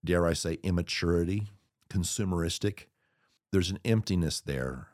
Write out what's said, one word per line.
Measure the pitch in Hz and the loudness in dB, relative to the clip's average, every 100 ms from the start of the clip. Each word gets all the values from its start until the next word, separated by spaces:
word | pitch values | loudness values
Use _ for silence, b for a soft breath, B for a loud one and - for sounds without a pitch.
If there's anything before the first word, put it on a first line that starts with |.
dare | 82 87 85 | 2 4 4
I | |
say | 80 - 82 | 2 -2 -4
immaturity, | 92 87 87 - 85 85 85 101 104 - _ _ _ | 0 0 0 -2 2 2 2 -2 -4 -10 _ _ _
consumeristic, | 95 87 - 98 90 82 - 101 104 - _ _ _ _ _ _ | -2 -2 -2 -2 0 0 -2 -4 -4 -18 _ _ _ _ _ _
there's | 95 87 | 0 0
an | 98 117 | -2 2
emptiness | 113 - 92 80 - | 2 4 0 2 -2
there | - 69 64 64 73 | -4 -4 -4 -6 -14